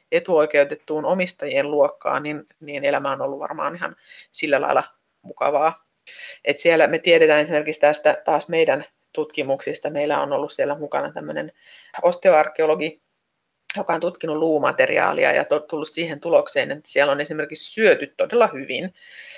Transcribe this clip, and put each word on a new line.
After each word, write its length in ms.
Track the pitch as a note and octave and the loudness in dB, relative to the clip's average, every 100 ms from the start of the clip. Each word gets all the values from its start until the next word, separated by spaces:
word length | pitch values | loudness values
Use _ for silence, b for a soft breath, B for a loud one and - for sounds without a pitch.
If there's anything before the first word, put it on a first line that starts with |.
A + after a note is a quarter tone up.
| _ | _
etuoikeutettuun 920 | E3+ F3 D#3+ D#3 D3 C#3+ D3+ - D3+ | -2 2 2 4 4 2 -2 -8 -4
omistajien 680 | C#3+ F#3 F3+ - D3 C3+ D3 | -2 -2 -2 -6 -4 -2 0
luokkaan, 520 | D3 D3 - C3+ C#3 | 2 2 0 -4 -2
niin, 200 | D3 D3 - _ | -4 -10 -14 _
niin 240 | C#3+ C#3+ | -12 -4
elämä 280 | C#3+ C#3 C#3 | -2 0 -2
on 100 | C3+ | -4
ollut 160 | C#3 C#3 | -6 -6
varmaan 380 | D#3+ D#3 D3+ F3 | -8 -6 -6 -6
ihan 200 | - B B B B | -10 B B B B
sillä 280 | - D#3 C3+ | -8 -2 0
lailla 240 | C#3 C3+ - _ _ _ | 2 0 -2 _ _ _
mukavaa. 600 | - - C#3 C#3+ D#3+ D#3+ _ _ B B B B | -20 -4 0 2 0 -2 _ _ B B B B
Et 160 | C#3+ C#3+ | -6 0
siellä 260 | E3 D#3+ C#3+ | 2 4 4
me 120 | D#3+ | 2
tiedetään 420 | F3 E3 D#3 D3+ | 4 6 6 6
esimerkiksi 400 | D#3 D3+ D3+ D3+ | 2 0 -2 2
tästä 420 | D3 D3+ D3+ C#3+ | 2 4 2 0
taas 240 | - D3+ - | 0 0 0
meidän 360 | E3 D#3 C#3 D3+ _ _ | 2 2 0 -4 _ _
tutkimuksista. 760 | - D3+ - C3+ C3+ C3 C3 D3+ | -8 -6 -4 -4 -4 -6 -8 -6
Meillä 300 | C#3+ D3 C#3+ | -4 -2 -2
on 100 | C#3+ | -2
ollut 200 | C#3 C#3+ | -4 -4
siellä 260 | - C#3 D3 | -4 -4 -4
mukana 340 | C#3+ C#3+ C#3+ | -6 -6 -6
tämmönen 400 | D#3+ D3+ D3+ D3+ B B B B - | -8 -10 -8 -10 B B B B -2
osteoarkeologi, 1000 | F3 F3 F#3+ D#3 D3+ - D#3 D#3 D#3 - _ _ _ _ _ _ - G3 | -2 2 4 4 4 0 0 0 -4 -8 _ _ _ _ _ _ -12 -8
joka 180 | - | -4
on 60 | E3+ | -4
tutkinut 360 | F3 F3 E3 D3+ | -4 -6 -6 -2
luumateriaalia 960 | E3 D3+ C#3 C3 C3 C#3 - D3+ C#3+ | 0 0 0 2 2 2 0 2 2
ja 120 | C#3+ | 2
to-, 160 | - D3 | 0 -2
tullut 280 | - D#3 D3+ | -2 -8 -8
siihen 320 | D#3+ E3 C#3+ | -8 -8 -8
tulokseen, 500 | E3+ D3 D3 C#3 C#3 | 0 2 2 -2 -4
että 200 | D3 - | -6 -6
siellä 220 | C#3 C#3+ | 0 0
on 80 | C#3+ | 0
esimerkiksi 520 | D3 D#3 D3 D#3 - | -4 -8 -8 -10 -10
syöty 420 | A3 G#3 D3 C#3+ - | 2 4 4 0 -4
todella 300 | F#3 A#3+ G#3+ | 0 2 2
hyvin. 480 | C#3 - B2+ F#3 B B B B | 0 -8 -6 -6 B B B B